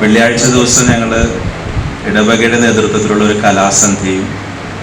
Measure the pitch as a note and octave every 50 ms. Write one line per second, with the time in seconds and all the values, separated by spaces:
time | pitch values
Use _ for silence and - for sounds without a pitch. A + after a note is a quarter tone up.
0 | G#2+ G#2+ G#2+ A2+ A#2 A#2+ A#2+ A#2 A#2+ B2+ B2 B2 B2 A#2+ - - B2 B2 A#2+ A#2
1 | A2+ A2+ A2+ A2+ A#2 A#2 A2+ A2+ - - - - - - - - - - - -
2 | - G#2+ G2+ G#2+ G#2+ G#2+ A#2 A2 A2+ A#2 A#2 A#2+ A#2+ A#2 G#2+ A2 G#2+ G2 F2 G#2+
3 | G#2+ G#2 G#2+ G#2 G#2 G#2 G#2 G#2 - - F#2 F#2+ G2 G2 G2 - - G2+ G2 F#2+
4 | G2 F#2+ F#2+ F#2+ F#2+ G2 - - - - - - - - - -